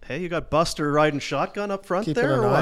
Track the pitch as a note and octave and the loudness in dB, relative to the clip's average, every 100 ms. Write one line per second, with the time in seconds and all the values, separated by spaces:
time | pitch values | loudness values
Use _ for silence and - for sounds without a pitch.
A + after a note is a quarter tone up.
0 | - C3 F3+ E3+ - D3 E3 - D3+ D3 | -10 -8 -4 -6 -2 0 0 0 0 4
1 | D3+ D3 - C#3 F#3 - G#3 G3 - F3+ | 2 0 -4 -2 -2 -4 -6 -6 -2 -2
2 | G#3+ D#3 - C3 - - | 0 0 2 2 2 2